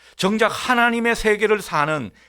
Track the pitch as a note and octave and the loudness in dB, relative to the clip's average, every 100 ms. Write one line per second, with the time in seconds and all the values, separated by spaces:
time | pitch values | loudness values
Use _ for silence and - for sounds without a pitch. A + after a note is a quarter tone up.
0 | - - F#3 A3 G#3+ - - B3 A#3+ A#3 | -20 -4 -2 2 0 0 0 2 2 2
1 | A#3 A3+ A3 G#3 G#3+ G#3+ F3+ D#3+ D3 D#3 | 0 0 0 0 2 0 0 -2 0 -2
2 | A2 - | -6 -12